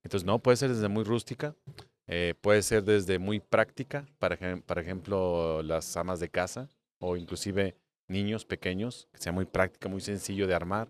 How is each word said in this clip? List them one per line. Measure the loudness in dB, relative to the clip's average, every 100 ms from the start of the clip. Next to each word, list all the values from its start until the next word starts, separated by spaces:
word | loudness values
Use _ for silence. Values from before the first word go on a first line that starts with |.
Entonces, | -2 -2 2
no, | 2
puede | 4 4
ser | 2
desde | 0 0
muy | 0
rústica, | 0 -2 -2 -8 -8 -8 -20 -20 -20 _ -6
eh, | 0 0 2
puede | 6 6
ser | 6 2
desde | 4 4 4 0
muy | 0 -4
práctica, | 2 2 2 -2 -8 -8 -10 _
para | -2 -2
ejem-, | -4 -6
por | -4 -4
ejemplo, | -4 -8 -2 0 2 2 0 -2
las | 0 -2 -2 -4
amas | -4 -4
de | -2
casa | -2 -2 -6 -14 _ _ _
o | -4 -4
inclusive | -4 -6 -2 0 0 -4 _ _ _
niños | -2 -2 -4 -6
pequeños, | -6 -4 -4 -6 -8 -20
que | -10
sea | -4
muy | -2 -2
práctica, | 0 0 _ -8
muy | -6
sencillo | -6 -6 -6 -2 2
de | 0
armar | 0 -4